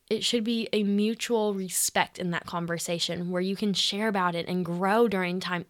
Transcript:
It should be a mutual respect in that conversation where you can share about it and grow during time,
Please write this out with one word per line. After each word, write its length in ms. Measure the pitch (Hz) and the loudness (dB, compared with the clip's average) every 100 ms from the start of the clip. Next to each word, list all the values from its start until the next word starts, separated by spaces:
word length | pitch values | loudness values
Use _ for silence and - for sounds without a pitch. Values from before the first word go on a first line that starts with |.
| - | -6
It 140 | 220 | -2
should 200 | - 240 220 | 0 0 0
be 240 | 226 - | -2 0
a 120 | 214 | 0
mutual 680 | 202 202 214 226 - 233 208 | 2 4 2 0 0 2 2
respect 640 | 196 185 - - 196 - - | -2 -2 -2 0 0 0 -2
in 140 | 180 | -2
that 140 | 170 - | -2 -4
conversation 840 | 175 170 170 - 170 - 175 175 | -4 -4 -4 -4 -2 -2 -4 -2
where 120 | 180 | 0
you 140 | 190 196 | -2 0
can 160 | 208 | 0
share 340 | 185 - 202 220 | 0 0 0 0
about 280 | 202 180 170 | 2 0 0
it 120 | - | -2
and 160 | 180 | -2
grow 440 | 170 175 190 220 233 | -2 0 2 4 4
during 300 | 190 180 185 | 2 0 -2
time, 240 | 185 175 | -2 -4